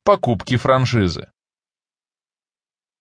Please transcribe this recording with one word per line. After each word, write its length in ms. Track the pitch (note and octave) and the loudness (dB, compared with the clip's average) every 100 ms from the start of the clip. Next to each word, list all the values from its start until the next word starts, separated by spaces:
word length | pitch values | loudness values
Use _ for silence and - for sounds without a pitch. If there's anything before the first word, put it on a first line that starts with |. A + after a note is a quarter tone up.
покупки 520 | - G3 B2 A2 - B2 | 0 0 0 -4 -2 -2
франшизы. 720 | B2+ C3 B2+ A#2+ F#2 D2 - _ _ _ _ _ _ _ _ _ _ _ _ _ _ _ _ _ | 2 2 2 0 0 -2 -12 _ _ _ _ _ _ _ _ _ _ _ _ _ _ _ _ _